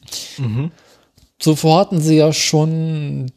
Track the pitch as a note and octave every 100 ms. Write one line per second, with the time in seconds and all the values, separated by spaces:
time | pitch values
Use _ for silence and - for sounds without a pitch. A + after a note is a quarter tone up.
0 | - - - - B2 A2+ E3 - _ _
1 | _ _ _ - D#3 D3+ D#3+ E3 G3+ E3+
2 | D#3 D#3 D#3 D3+ - D3+ D#3 D#3+ D#3+ D#3
3 | C#3+ C#3 C3